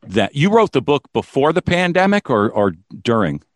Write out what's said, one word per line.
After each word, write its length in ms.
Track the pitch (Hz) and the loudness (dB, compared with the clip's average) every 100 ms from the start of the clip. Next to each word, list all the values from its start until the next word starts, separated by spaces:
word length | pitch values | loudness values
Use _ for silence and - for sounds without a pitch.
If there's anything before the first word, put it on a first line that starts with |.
| - | -6
that 280 | 98 98 143 | -2 -2 0
you 140 | 185 | 2
wrote 220 | 226 202 | 2 2
the 100 | 139 | 0
book 300 | 120 143 _ | -2 -2 _
before 400 | 117 - - 147 | -8 -4 0 0
the 80 | 160 | 0
pandemic 680 | - 175 180 175 196 202 - | -2 -2 0 0 0 0 0
or, 200 | 113 104 | 0 0
or 240 | 107 101 85 _ 107 | 0 -2 -2 _ -10
during? 420 | 120 113 90 71 _ | -2 0 0 -4 _